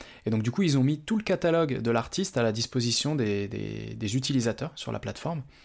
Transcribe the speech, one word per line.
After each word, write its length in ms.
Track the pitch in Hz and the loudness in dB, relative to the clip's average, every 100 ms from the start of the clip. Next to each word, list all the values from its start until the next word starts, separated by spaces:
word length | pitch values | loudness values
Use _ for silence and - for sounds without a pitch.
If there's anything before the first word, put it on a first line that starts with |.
| - - - | -20 -8 -2
Et 40 | |
donc, 120 | 110 | 0
du 80 | 110 | 2
coup, 120 | 160 | 2
ils 160 | 180 139 | 4 4
ont 40 | |
mis 160 | 131 151 | 4 2
tout 200 | - 220 | 0 0
le 40 | |
catalogue 580 | 214 185 170 165 160 120 | 0 2 4 4 2 0
de 100 | 113 | 2
l'artiste 480 | 117 - - 190 127 | 0 0 -4 -2 2
à 40 | |
la 80 | 113 | 2
disposition 640 | 107 117 127 120 113 147 | 0 -2 0 0 0 0
des, 320 | 151 107 101 101 | 0 0 0 -2
des, 480 | 104 104 107 107 | -6 -6 -8 -8
des 220 | 113 110 127 | -6 -2 -2
utilisateurs 560 | 131 135 113 107 156 | 0 0 0 -2 -6
sur 160 | - - | -8 -8
la 80 | 107 | -6
plateforme. 440 | - - - 165 131 - | -6 -8 -6 -8 -10 -18